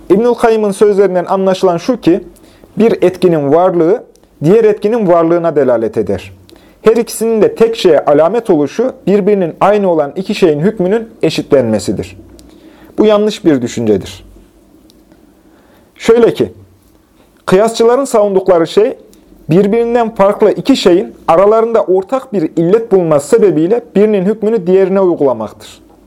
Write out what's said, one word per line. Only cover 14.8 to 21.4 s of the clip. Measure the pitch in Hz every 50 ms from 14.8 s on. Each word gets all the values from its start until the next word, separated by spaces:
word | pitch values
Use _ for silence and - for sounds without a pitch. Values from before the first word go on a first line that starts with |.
| _ _ _ _ _ _ _ _ _ _ _ _ _ _ _ _ _ _ _ _ _ _ _
Şöyle | - - - 226 233 226 - -
ki, | - 120 95 - - - _ _ _ _ _ _ _ _ _ _ _ _ _ _ _ _
kıyasçıların | - 185 185 220 220 226 - 233 233 - 185 185
savundukları | - - 220 208 208 196 190 190 196 180 165 165 160
şey, | - 196 214 262 294 - - - _ _ _ _ - - - -
birbirinden | 151 185 202 202 208 233 233 233 233 233 233 220 226
farklı | - 196 196 202 - 220 196
iki | - 175 175 - 262
şeyin | - - 190 175 175 - 117 - - - -
aralarında | 165 170